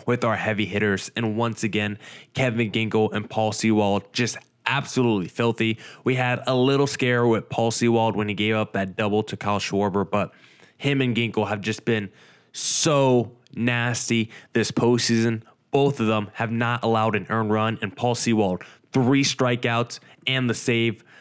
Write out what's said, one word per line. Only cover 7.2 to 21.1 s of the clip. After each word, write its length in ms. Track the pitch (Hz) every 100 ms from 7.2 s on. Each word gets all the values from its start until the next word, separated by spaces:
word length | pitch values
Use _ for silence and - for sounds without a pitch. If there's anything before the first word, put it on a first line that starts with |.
| 120
with 240 | 110 -
Paul 220 | - 113
Sewald 440 | - 120 117 113 98
when 140 | 104
he 60 | 101
gave 180 | 107
up 200 | 110 107
that 220 | 98 98 92
double 280 | 107 104
to 120 | 107 -
Kyle 240 | 104 101
Schwarber, 480 | - 98 101 95 92
but 220 | 104 87 - - - - -
him 240 | 143 139
and 140 | 127 113
Ginkel 320 | 117 104 104
have 140 | 107
just 240 | 101 107 -
been 240 | 110 98 - - - _
so 800 | - - - 165 143 135 123 110 - _ -
nasty 760 | 120 120 120 117 - 117 113 - -
this 180 | 117 107
postseason. 720 | - 120 120 - 117 117 113 - _ _
Both 280 | 139 139 131
of 60 | 110
them 240 | 107 101
have 180 | - 113
not 320 | 113 120 120
allowed 320 | 113 110 110 104
an 100 | 92
earned 220 | 113 107
run, 280 | 107 110 110
and 140 | 101 -
Paul 180 | 123
Sewald, 500 | 117 120 110 98 90 - - _
three 300 | 135 123 139
strikeouts 760 | 135 - 127 123 120 117 120 - - - -
and 200 | 131 123
the 60 |
save. 500 | 110 - 117 117 107 -